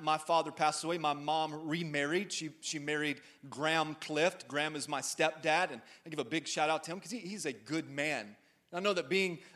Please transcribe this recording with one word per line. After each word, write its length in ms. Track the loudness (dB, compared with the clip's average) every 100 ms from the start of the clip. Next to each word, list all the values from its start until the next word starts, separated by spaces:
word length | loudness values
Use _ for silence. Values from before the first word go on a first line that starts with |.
my 180 | 0 0
father 320 | 4 4 4
passed 320 | 2 2 2
away, 160 | -2 0
my 140 | 0
mom 560 | 0 0 0 0 -4 -4
remarried. 640 | -2 0 0 2 0 0
She, 180 | -4 -6 -8
she 200 | -8 -6
married 400 | -2 0 0 -2 -8 -20 -14
Graham 480 | -2 2 4 2 -2
Clift. 480 | -2 2 2 2 -4
Graham 260 | 0 0
is 140 | -2 -4
my 120 | -4
stepdad, 720 | -2 2 2 2 2 4 2
and 100 | -2 -14 -20
I 40 | -10
give 100 | -4
a 60 |
big 240 | -2 -2 -2
shout 200 | 0 2
out 140 | 2
to 60 | 0
him 80 | -8
'cause 140 | -8
he, 60 | -8
he's 280 | -8 -6 -4
a 60 |
good 360 | -6 -4 -4 -4
man. 460 | -2 0 -2 -4 -14 _ _ _
I 60 | -2
know 120 | 2
that 160 | 2 2
being 300 | 2 2 -2 -10